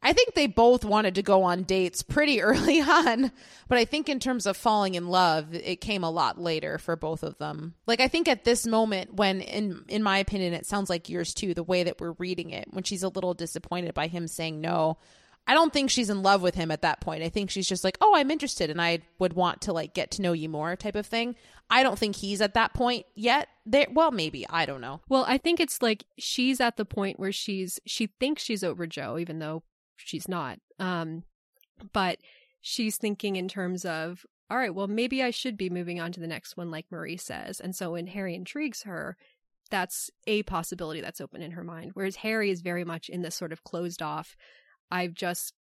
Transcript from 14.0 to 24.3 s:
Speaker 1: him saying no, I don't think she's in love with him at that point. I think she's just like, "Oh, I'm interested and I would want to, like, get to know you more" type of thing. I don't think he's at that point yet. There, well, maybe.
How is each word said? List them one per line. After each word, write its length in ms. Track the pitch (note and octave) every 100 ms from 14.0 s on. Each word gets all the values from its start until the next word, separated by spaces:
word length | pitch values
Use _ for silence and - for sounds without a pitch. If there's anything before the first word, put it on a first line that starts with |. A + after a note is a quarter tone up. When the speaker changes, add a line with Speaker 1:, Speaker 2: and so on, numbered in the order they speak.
| D#3
Speaker 1:
him 200 | E3+ E3
saying 340 | - E3 D#3
no, 360 | D#3+ E3+ D#3+ D#3+ _ _ _ _ -
I 80 | C#4
don't 180 | E4
think 160 | C#4+ C4+
she's 220 | - A3
in 100 | G3+
love 220 | F#3+ G3+
with 100 | F3+
him 160 | F3+ E3
at 140 | D#3
that 180 | E3 D3+
point. 220 | - D#3
I 60 | E3
think 200 | G#3+ G3
she's 180 | - F#3
just 160 | F#3
like, 140 | F#3+ -
"Oh, 140 | G#4+ F#4+
I'm 140 | C#4
interested 400 | D#4 C#4+ - E3
and 100 | D#3
I 200 | E3+ E3+ - _
would 160 | F#3
want 280 | E3 F3+ -
to, 100 | -
like, 220 | E3 D3+ -
get 160 | -
to 100 | -
know 120 | F#3
you 140 | E3+ D#3
more" 280 | D3+ D#3 F3+
type 200 | G#3+ G3+
of 120 | G#3
thing. 280 | A3+ A#3 B3 - - _
I 140 | B3
don't 160 | C4 G3
think 180 | G#3+ G3+
he's 260 | G3 G3
at 120 | G#3
that 220 | A3+ A3+ -
point 320 | B3 B3 - -
yet. 320 | A3+ C4 - _ -
There, 220 | C4 D4
well, 200 | B3+ D#4+
maybe. 340 | A#3+ D#3